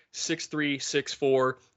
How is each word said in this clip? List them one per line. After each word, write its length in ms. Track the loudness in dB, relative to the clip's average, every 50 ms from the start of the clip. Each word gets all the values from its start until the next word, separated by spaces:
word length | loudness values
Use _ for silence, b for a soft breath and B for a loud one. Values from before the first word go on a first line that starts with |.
| b b
six 360 | b -8 -4 -4 -4 -4 -4
three, 320 | -6 -4 -2 -2 -2 -2 -2
six 340 | -4 -2 -2 -2 -2 -2 -4
four, 460 | 0 2 4 4 4 4 2 0 -4 b b b